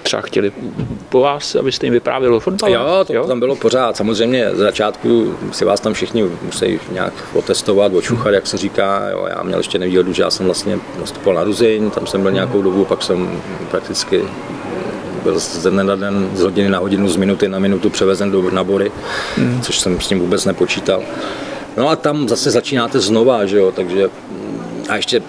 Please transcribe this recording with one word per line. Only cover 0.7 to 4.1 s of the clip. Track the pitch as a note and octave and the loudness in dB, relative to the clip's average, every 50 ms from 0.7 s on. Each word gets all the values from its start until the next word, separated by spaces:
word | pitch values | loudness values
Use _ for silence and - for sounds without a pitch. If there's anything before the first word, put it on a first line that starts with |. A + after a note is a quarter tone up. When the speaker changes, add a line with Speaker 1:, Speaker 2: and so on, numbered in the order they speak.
| - - - B2 A#2 G#2 - - | -6 -6 -6 -6 -8 -10 -10 0
Speaker 1:
po | - C3 | 2 2
vás, | B2+ C#3+ C#3+ D3 - - - | 4 4 0 -2 -6 -2 -2
abyste | - C3+ C3+ B2 - - | 0 0 0 -2 -2 -2
jim | C3 A#2+ | 2 2
vyprávěl | A#2+ - - B2+ C3 C3+ B2 A#2 | 2 2 0 -2 0 2 4 4
o | A2+ | 4
fotbale? | A2 F#3+ F#3 G3+ A3 G#3 D#3+ | 2 0 -2 0 2 2 2
Speaker 2:
Jo, | A#2 B2 D3 F3 F#3+ F#3+ - | 2 2 2 2 2 2 2
to, | D3 | 2
Speaker 1:
Jo? | - | 0
Speaker 2:
to | B2+ B2 | 0 0
tam | B2+ A#2+ | 0 0
bylo | A#2+ B2+ C#3 | 0 0 0
pořád. | - - A2+ A2+ B2+ B2+ A#2 G2+ - | 2 2 2 4 4 2 2 0 0
Samozřejmě | G#2 G#2+ | 0 0